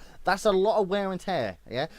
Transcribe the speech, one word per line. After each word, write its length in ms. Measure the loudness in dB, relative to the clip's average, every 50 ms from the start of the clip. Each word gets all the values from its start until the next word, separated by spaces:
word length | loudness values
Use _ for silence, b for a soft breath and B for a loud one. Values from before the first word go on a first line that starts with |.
| b b b b b
That's 220 | -2 0 2 2
a 60 | 2
lot 300 | 4 4 4 4 4 2
of 80 | 2 2
wear 220 | 0 -2 -2 -2
and 80 | -4 -6
tear, 380 | -4 -4 -2 -2 -2 -4 -6 -10 -12 -8
yeah? 180 | -6 -4 -4 -6 B